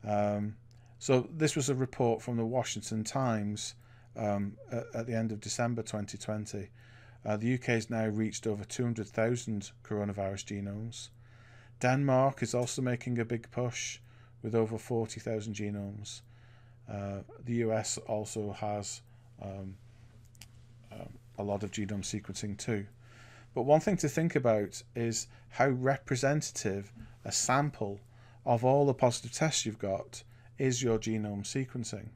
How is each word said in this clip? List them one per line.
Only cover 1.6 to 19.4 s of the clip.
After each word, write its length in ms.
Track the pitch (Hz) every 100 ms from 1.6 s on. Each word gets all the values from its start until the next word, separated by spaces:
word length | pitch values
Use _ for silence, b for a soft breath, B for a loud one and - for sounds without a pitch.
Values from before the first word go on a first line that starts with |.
| 131
a 60 |
report 460 | 127 131 - 120 110
from 160 | - 117
the 80 |
Washington 600 | 113 123 113 110 - 113
Times, 720 | 107 135 127 110 104 104 - - B B B -
um, 400 | 107 101 101 - -
at, 140 | 120 123
at 120 | 113 117
the 80 |
end 180 | 113 113
of 80 | 107
December 420 | 107 - 120 117
twenty 360 | 110 107 101 107
twenty. 500 | - 107 107 104 98 B B B B B
Uh, 120 | 107 107
the 100 | 117
U 120 | 127
K 160 | -
has 140 | 117 110
now 180 | 117 110
reached 400 | 104 110 110 110
over 180 | 104
two 180 | 117 -
hundred 240 | 120 113 101
thousand 640 | - 113 120 - 104 101 -
coronavirus 600 | - 107 101 98 98 98
genomes. 640 | - 101 101 104 113 - - B B B B B B -
Denmark 600 | 123 131 139 131 135 135
is 120 | 117
also 280 | 123 123 -
making 360 | 127 123 127 120
a 60 |
big 260 | 117 120 -
push 500 | - 123 120 - - B B B B
with 120 | 113
over 220 | 113 110 113
forty 440 | - 117 110 -
thousand 340 | 117 110 107
genomes. 680 | 104 104 101 101 104 104 - b b b b b b -
Uh, 280 | 104 101 98 - -
the 100 | 123
U 180 | 117 113
S 240 | 110 107 - -
also 440 | 107 107 113 104
has, 500 | 98 107 104 98 - b b b -